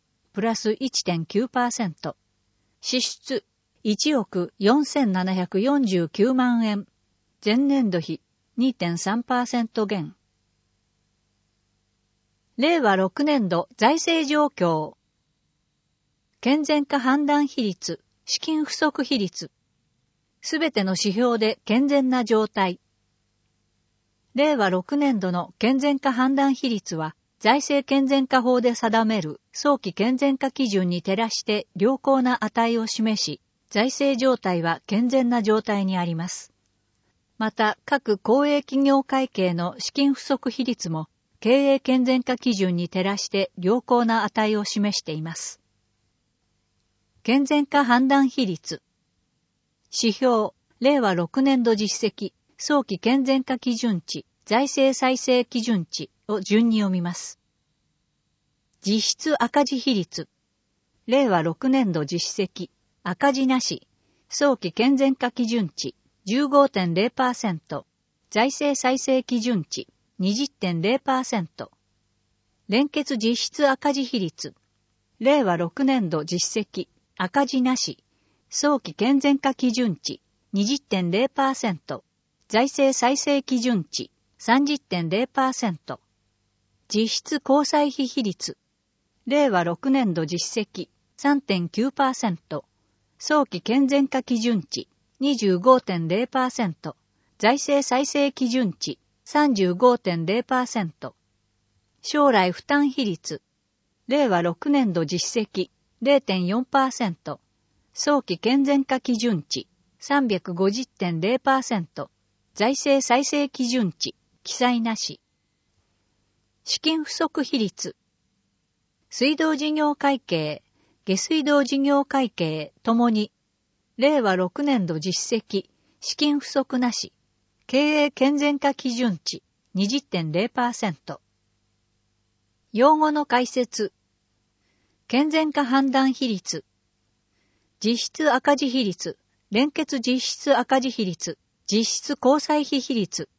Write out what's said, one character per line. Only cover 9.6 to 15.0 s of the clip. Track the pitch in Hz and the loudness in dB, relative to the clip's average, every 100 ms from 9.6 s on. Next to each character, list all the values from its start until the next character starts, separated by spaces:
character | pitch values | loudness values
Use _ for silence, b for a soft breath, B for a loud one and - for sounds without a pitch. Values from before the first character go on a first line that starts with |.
ン | 226 | -2
ト | - 202 | -2 -2
減。 | 202 151 - _ _ _ _ _ _ _ _ _ _ _ _ _ _ _ _ _ _ _ _ _ _ _ - | -4 -6 -12 _ _ _ _ _ _ _ _ _ _ _ _ _ _ _ _ _ _ _ _ _ _ _ -2
令 | 294 339 | 2 4
和 | 220 190 | 4 2
六 | 190 - | 0 0
年 | 294 285 190 | 0 2 0
度 | 175 - - | -2 -4 0
財 | 220 320 | 2 2
政 | - 330 277 | 0 0 0
状 | 302 294 | 0 0
況。 | - 175 160 156 - | 0 0 0 -4 -12